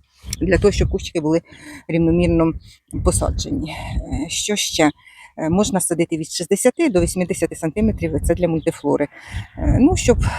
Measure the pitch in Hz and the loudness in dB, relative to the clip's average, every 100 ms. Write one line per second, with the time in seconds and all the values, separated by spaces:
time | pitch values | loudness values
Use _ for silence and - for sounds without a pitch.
0 | _ _ - - 180 175 202 - 175 190 | _ _ -12 -4 0 4 4 2 0 -2
1 | - 170 151 165 - - - - - 165 | -4 -4 0 0 -2 -12 -20 -16 -4 2
2 | 165 170 175 165 165 160 - - _ - | 4 4 4 4 2 0 -10 -20 _ 0
3 | - - - - - - - - - - | 2 2 0 -2 -4 -4 -6 -8 -6 -6
4 | - - - - - 208 - - 151 - | -4 -6 -4 -6 -4 -2 -2 0 0 0
5 | - - - - 156 180 208 185 - 160 | -10 -20 -20 -6 0 0 2 0 -2 0
6 | 170 160 160 - 170 202 247 - 330 180 | -2 -2 -6 -8 -2 0 2 2 2 2
7 | 170 185 175 190 165 156 160 180 220 202 | 0 -2 -4 -2 -4 -4 -6 0 -2 0
8 | 170 160 170 175 175 160 156 - 143 143 | -4 -2 0 0 0 0 -2 -4 -2 -2
9 | 147 - - - - - 190 - 277 370 | -2 -6 -12 -12 -10 -4 0 4 4 4
10 | - 233 - | 2 2 0